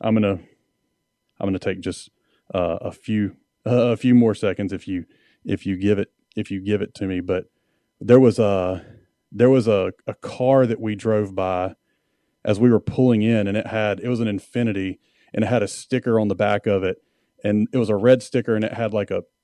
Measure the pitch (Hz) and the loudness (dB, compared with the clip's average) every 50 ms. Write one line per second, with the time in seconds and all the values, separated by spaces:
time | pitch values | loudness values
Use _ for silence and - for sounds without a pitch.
0 | - 113 110 110 104 98 98 90 - - _ _ _ _ _ _ _ _ _ _ | -2 0 2 2 2 0 -2 -4 -8 -14 _ _ _ _ _ _ _ _ _ _
1 | _ _ _ _ _ _ _ _ - 98 95 92 - 104 92 92 87 95 90 - | _ _ _ _ _ _ _ _ -4 -4 -4 -2 -4 -4 -6 -4 -6 -8 -8 -8
2 | - - _ _ _ _ _ _ _ _ - 95 90 82 82 - - 98 87 - | -12 -20 _ _ _ _ _ _ _ _ -4 -2 -2 -2 -2 -4 -6 -10 -12 -12
3 | _ - 110 107 104 95 92 _ _ _ _ _ _ 120 123 120 117 123 117 107 | _ -4 -2 -2 -2 -2 -6 _ _ _ _ _ _ 0 2 2 2 2 0 0
4 | - 127 123 123 117 113 104 - - 101 92 87 101 95 98 87 - - 95 90 | 2 4 6 6 6 4 2 0 -2 -2 -2 -2 -4 -6 -6 -8 -8 -8 -8 -8
5 | 85 - _ _ _ _ _ _ _ - 98 95 - 98 95 92 95 101 104 98 | -8 -10 _ _ _ _ _ _ _ -6 -6 -4 -4 -4 -4 -2 0 0 0 0
6 | 98 - _ _ _ _ _ 107 104 - 101 98 95 98 104 101 98 - - - | -2 -4 _ _ _ _ _ -10 -8 -6 -8 -8 -4 -4 -2 -2 -4 -6 -8 -8
7 | 101 95 92 90 90 90 92 90 - - _ _ _ _ _ _ _ _ _ _ | -6 -6 -4 -6 -4 -4 -4 -4 -4 -8 _ _ _ _ _ _ _ _ _ _
8 | - 104 120 131 131 120 107 - 110 104 98 95 90 90 92 90 - - - - | 4 6 8 8 8 6 4 4 0 0 0 0 -2 -2 -4 -6 -10 -14 -20 -20
9 | _ _ _ _ _ _ - 104 120 127 135 131 113 113 107 98 92 92 - - | _ _ _ _ _ _ 0 2 4 4 4 4 4 2 2 0 0 -2 -6 -8
10 | _ - 104 - - - - - 127 127 135 135 131 117 117 - 110 110 107 98 | _ -12 -12 -10 -12 -16 -8 -2 0 2 4 4 4 2 0 -4 -4 -6 -6 -4
11 | - 113 110 107 107 98 95 95 95 92 92 90 92 92 85 - _ _ _ _ | -2 0 0 0 0 -2 -4 -4 -4 -2 -2 -2 -4 -6 -8 -12 _ _ _ _
12 | _ _ _ _ _ _ _ _ - - 107 104 117 123 113 104 - - - - | _ _ _ _ _ _ _ _ -4 -2 0 2 4 4 4 4 0 -2 -2 0
13 | 127 127 120 110 104 113 117 110 104 98 98 107 - - 110 110 107 104 101 98 | 2 2 2 2 2 2 0 0 0 -2 -2 -4 -6 -4 -4 -2 -2 -2 -2 -4
14 | - 123 123 113 117 110 104 98 - - - 120 120 113 101 98 95 95 92 - | -4 -6 -4 -2 -2 -4 -4 -6 -8 -8 -4 -4 -2 -2 -2 -4 -6 -6 -8 -10
15 | _ _ _ _ _ _ - 107 110 101 120 117 104 98 - - - - 127 127 | _ _ _ _ _ _ -4 -4 -2 0 0 0 0 -2 -6 -12 -8 -4 -4 -4
16 | - 127 117 110 107 104 95 87 104 101 101 104 - 113 101 98 92 92 92 - | 0 0 0 0 0 0 0 0 0 0 0 0 0 0 0 0 0 -2 -4 -6
17 | _ _ _ _ _ _ _ _ - 104 104 107 104 - - 131 117 101 107 101 | _ _ _ _ _ _ _ _ -4 -2 0 0 0 0 -2 -2 0 0 0 2
18 | 101 123 131 127 117 - - 127 113 - 113 107 107 104 - - 117 107 101 107 | 4 6 4 4 4 -2 -4 -4 -2 0 0 0 0 -2 -4 -4 -4 -4 -2 -4
19 | 101 - 98 92 87 - _ _ | -4 -2 -4 -6 -6 -10 _ _